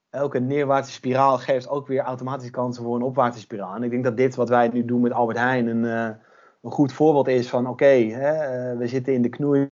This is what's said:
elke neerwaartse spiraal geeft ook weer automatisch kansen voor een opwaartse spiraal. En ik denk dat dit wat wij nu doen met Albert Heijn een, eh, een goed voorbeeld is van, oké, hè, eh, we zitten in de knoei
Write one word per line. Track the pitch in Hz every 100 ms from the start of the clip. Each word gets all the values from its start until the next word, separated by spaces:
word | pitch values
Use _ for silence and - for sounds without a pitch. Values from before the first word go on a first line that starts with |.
| _
elke | 131 143 135
neerwaartse | 127 143 139 139 127
spiraal | - 131 127 139 131
geeft | - 131 127
ook | 139 131
weer | 131
automatisch | 123 127 131 135 123
kansen | 127 123 120
voor | 117 120
een |
opwaartse | 127 131 120 113
spiraal. | 98 107 92 104
En |
ik | 120
denk | 120
dat | 127 113
dit | 135 131
wat | 117
wij | 123 120
nu | 123 117
doen | 120
met | 120
Albert | 120 117 117
Heijn | 123 127 117
een, | 113 117
eh, | 113 113 110 _ _ _ _
een | 120
goed | - 139
voorbeeld | - 156 143 131
is | 127 120
van, | 123 123
oké, | 120 143
hè, | 131 110 120 143
eh, | 156 143 127 127 120
we | 120
zitten | 131 127
in | 127
de | 120
knoei | 123 143 139 139